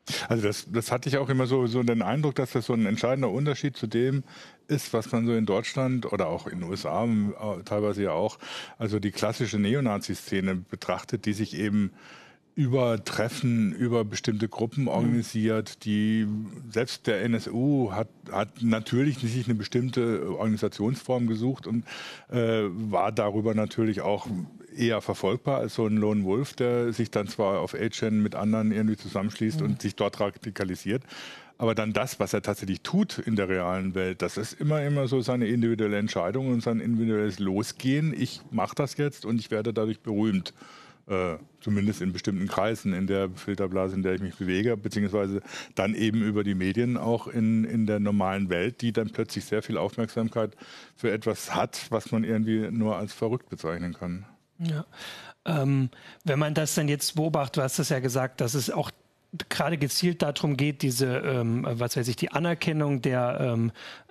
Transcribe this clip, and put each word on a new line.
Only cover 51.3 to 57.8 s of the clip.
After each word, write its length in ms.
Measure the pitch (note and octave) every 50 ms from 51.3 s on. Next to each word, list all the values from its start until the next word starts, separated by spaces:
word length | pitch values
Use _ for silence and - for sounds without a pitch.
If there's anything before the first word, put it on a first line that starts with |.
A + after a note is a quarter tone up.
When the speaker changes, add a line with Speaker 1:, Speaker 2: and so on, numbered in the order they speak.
| G#2 - - - -
Speaker 1:
hat, 320 | F3+ - B2 - - - -
was 220 | A2+ A2 - - -
man 120 | A2+ A2
irgendwie 460 | G#2+ A2+ A2 A2 A2 A2 A2 G#2+ G#2+
nur 260 | - A2+ A2 G#2+ G#2+
als 160 | E2+ G#2+ G2 -
verrückt 380 | - - A2+ A#2+ B2 - -
bezeichnen 440 | - - - D#2+ E2+ E2+ F2+ F2 E2+
kann. 300 | - F2 F2 F2 F#2 G2+ - - _ _ _ _ -
Speaker 3:
Ja. 260 | E3+ E3 D#3 D3 - - - - - - - - - - - _ _
Ähm, 460 | - E3 D3 C3+ C3+ C#3 C3+ C3 B2 - - - - - - -
wenn 140 | E3 C#3 C#3
man 160 | D#3 D3+ D3+
das 220 | D#3 D#3 D3 -
dann 100 | - D#3
jetzt 300 | C#3+ D3 C#3+ - - -
beobachtet, 400 | D#3 D#3 E3 D#3 D#3+ C#3 B2+ -
du 60 | D#3 C3+
hast 180 | C3+ - -